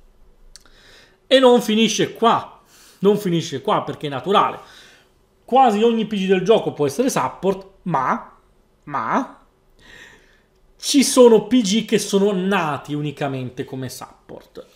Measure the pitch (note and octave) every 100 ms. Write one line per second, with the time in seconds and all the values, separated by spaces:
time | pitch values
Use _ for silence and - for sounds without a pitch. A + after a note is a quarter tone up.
0 | _ _ _ _ - - _ _ _ -
1 | _ _ - C4+ C4 A#3+ - G#3+ A3+ -
2 | D#3 - A3+ D#3+ - - _ _ - _
3 | F#3+ G3+ G3 E3+ - C3+ E3 F3+ D3 C#3
4 | D3+ C#3 E3+ G3+ C3 - - - - _
5 | _ _ _ _ - A#3+ C4 G#3 A3+ A3+
6 | G#3+ G#3+ F#3+ F#3+ F3 A3 D#3+ C3 D3 C#3+
7 | C4 F3 C3 - F#3 F#3+ - _ - D3
8 | C3 A3 - - _ _ _ _ - C#3
9 | A2+ F#3 C4 - _ _ _ _ - -
10 | - - _ _ _ _ _ _ - C#4+
11 | A#3+ - B3 A3 - B3+ G3+ G#3+ A3 G#3+
12 | - G3 G3+ G3 F#3 G3 D#3+ C#3 - D3
13 | D3 C#3 C#3+ C3+ B2+ - C3+ C3 B2+ -
14 | - - - A#2+ - - -